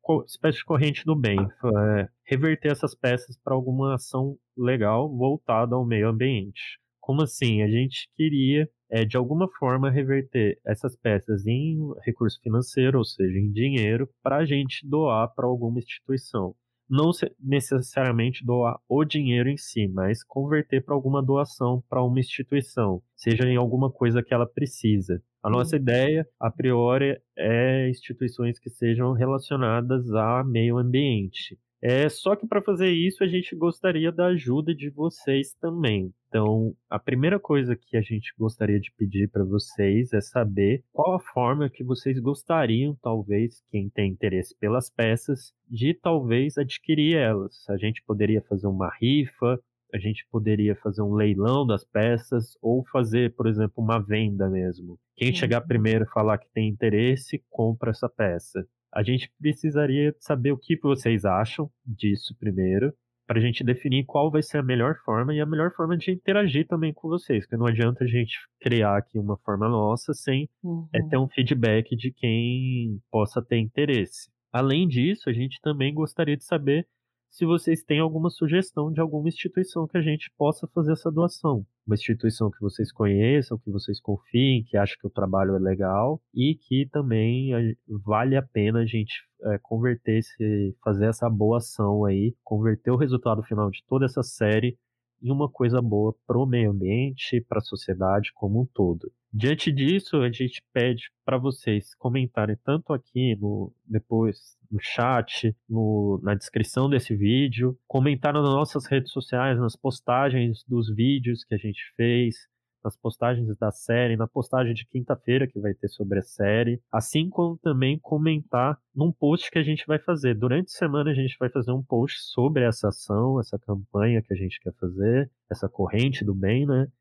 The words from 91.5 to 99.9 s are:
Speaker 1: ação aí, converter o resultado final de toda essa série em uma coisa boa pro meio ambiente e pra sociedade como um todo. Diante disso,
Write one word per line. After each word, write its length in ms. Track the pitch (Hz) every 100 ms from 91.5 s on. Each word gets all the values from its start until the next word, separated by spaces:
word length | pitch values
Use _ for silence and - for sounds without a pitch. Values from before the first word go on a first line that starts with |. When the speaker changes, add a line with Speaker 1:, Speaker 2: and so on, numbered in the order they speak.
| 117
Speaker 1:
ação 460 | 113 - 101 104 104
aí, 280 | 98 110 -
converter 480 | - 107 113 107 -
o 60 | 127
resultado 460 | 143 127 120 110
final 280 | 107 107 104
de 140 | 98 _
toda 200 | 131 131
essa 160 | 135
série 560 | 120 - 104 107 123 120 _ _ _ _
em 80 | 123
uma 200 | 139 147
coisa 300 | - 123 123
boa 320 | 117 104 107 - -
pro 200 | 117 135
meio 240 | 120 110
ambiente 680 | 101 92 113 139 131 - 123
e 40 |
pra 200 | 117 110
sociedade 720 | - 98 - 92 95 101 101
como 280 | _ 101 110
um 40 | 127
todo. 440 | - 92 85 - _ _
Diante 380 | 107 123 156 -
disso, 460 | 135 135